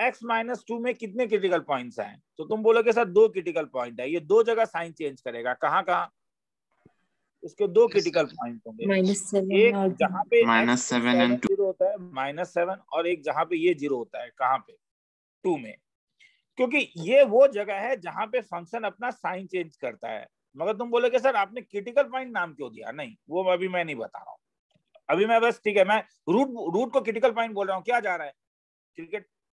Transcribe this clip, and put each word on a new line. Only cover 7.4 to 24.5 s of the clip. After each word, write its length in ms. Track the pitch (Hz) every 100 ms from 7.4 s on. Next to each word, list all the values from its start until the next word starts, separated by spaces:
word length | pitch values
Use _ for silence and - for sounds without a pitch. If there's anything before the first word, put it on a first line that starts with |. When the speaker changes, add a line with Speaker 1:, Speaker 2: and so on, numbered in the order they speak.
Speaker 1:
उसके 240 | 165 - 202
दो 140 | 180
Speaker 2:
Yes, 80 | 233
Speaker 1:
critical 340 | 208 170 165 147
Speaker 2:
sir। 80 |
Speaker 1:
पॉइंट 280 | - 120 120 117
होंगे, 200 | 110 196
Speaker 3:
माइनस 360 | 190 185 202 -
सेवन 240 | 202 190 190
Speaker 1:
एक 180 | 226 202
Speaker 3:
और 200 | 190 185
Speaker 1:
जहाँ 280 | 156 185 208
पे 200 | 233 113
Speaker 4:
माइनस 380 | 113 117 123
सेवन 400 | - 123 120 123
and 240 | 123 123 -
Speaker 1:
zero 180 | 196 196
होता 240 | 185 185
है, 80 | 202 180
माइनस 400 | 170 139 147 175
सेवन, 300 | 175 175 190 -
और 140 | 151 170
एक 160 | 175
जहाँ 220 | 147 143 165
पे 120 | 170
ये 160 | 170 156
ज़ीरो 220 | 143 131
होता 260 | 113 127
है। 60 | 120 -
कहाँ 200 | 127 131
पे? 180 | - 117 _ _ _ _ _ _
टू 140 | 185 151
में, 180 | 113 - _ _ _ _ _ _ _ -
क्योंकि 340 | 247 285 226 175
ये 240 | 165 269 262
वो 220 | 226 277
जगह 300 | 208 202 196
है 200 | 233 269
जहाँ 260 | 170 160 214
पे 140 | 240
function 400 | 208 175 170 233 214
अपना 240 | 196 240
sign 360 | 240 170 185 190
change 280 | 185 165 _
करता 320 | 127 107 117
है। 180 | 110 - _ _ 131
मगर 180 | 175
तुम 160 | 214 240
बोलोगे, 280 | 233 240 247
"सर, 160 | 254 226
आपने 260 | 196 240
critical 420 | - 202 202 240 277
point 260 | 254 262
नाम 200 | 214 175
क्यों 180 | 139 127
दिया?" 200 | 110 110
नहीं, 220 | 139 131 110 -
वो 140 | 165 185
अभी 160 | 180 185
मैं 160 | 180 165
नहीं 100 | 135
बता 240 | - -
रहा 120 | -
हूँ, 60 | - _